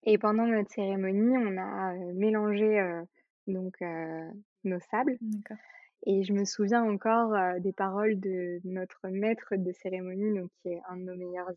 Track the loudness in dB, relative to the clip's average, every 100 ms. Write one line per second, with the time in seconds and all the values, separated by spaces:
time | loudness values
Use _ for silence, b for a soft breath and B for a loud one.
0 | 6 6 6 4 4 2 0 -2 -2 0
1 | 0 4 4 4 2 -2 -4 -4 -4 -4
2 | -6 0 2 2 2 2 4 4 2 -2
3 | -8 _ _ _ -6 -4 -4 -6 -8 -6
4 | -6 -8 -10 -14 -18 _ -4 -4 -4 0
5 | 0 -2 -4 -6 -8 -16 B B B _
6 | 0 2 2 2 0 0 2 4 2 0
7 | 2 2 4 2 2 0 -2 -2 -2 2
8 | 2 2 -2 -2 -4 -6 -6 -6 -6 -8
9 | -6 -2 0 0 -2 -2 -2 -4 -6 -6
10 | -6 -2 0 0 -4 _ -8 -8 -8 -10
11 | -10 -8 -8 -8 -8